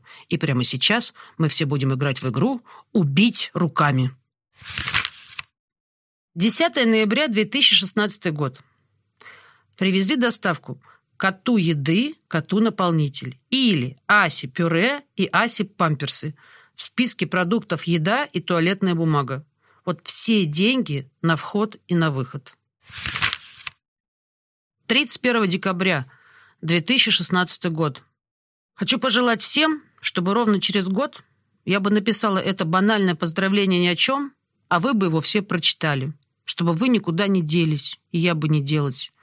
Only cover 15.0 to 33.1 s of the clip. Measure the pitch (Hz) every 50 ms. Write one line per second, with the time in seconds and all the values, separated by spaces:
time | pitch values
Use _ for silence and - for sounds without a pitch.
15 | - _ _ - 190 - - 180 226 233 - - 202 - _ - 185 160 151 131
16 | 143 139 - - - 160 147 _ - - - - _ _ _ - - - - -
17 | 254 233 - - 175 - - 185 180 170 220 226 - - 175 156 - 170 170 165
18 | 151 185 220 269 294 - - 180 - - 180 165 165 175 196 196 196 180 175 165
19 | 165 160 156 147 139 120 135 135 151 _ _ _ _ _ _ _ - 180 170 156
20 | - - - - - - 226 208 185 151 147 160 196 226 262 262 226 - 143 139
21 | 131 - _ - - 165 160 147 - - - 202 214 214 - - _ - 175 170
22 | 165 160 139 135 127 - - 135 - - - _ _ _ _ _ _ - - -
23 | - - - - - - - - - - - - - - - _ _ _ _ _
24 | _ _ _ _ _ _ _ _ _ _ _ _ _ _ _ _ _ - 226 269
25 | 294 233 - - - 247 240 226 214 185 170 190 - 196 185 175 185 185 175 139
26 | 131 131 - _ _ _ _ - - _ _ - - 160 170 175 156 - 262 254
27 | - 220 - - 170 - 185 180 180 175 - - - 180 160 156 165 147 131 -
28 | - _ _ _ _ _ _ _ _ _ _ _ _ _ _ - 196 - 262 -
29 | - 262 220 240 247 240 226 - - - - 285 311 311 311 294 - _ _ -
30 | - - - 185 175 190 202 226 240 214 208 185 - - - 202 185 185 190 208
31 | 277 - - - - _ _ _ _ _ _ _ - - 185 202 190 208 208 214
32 | 196 240 208 - - 214 196 190 - 185 190 - 185 160 170 185 196 208 226 208
33 | 196 185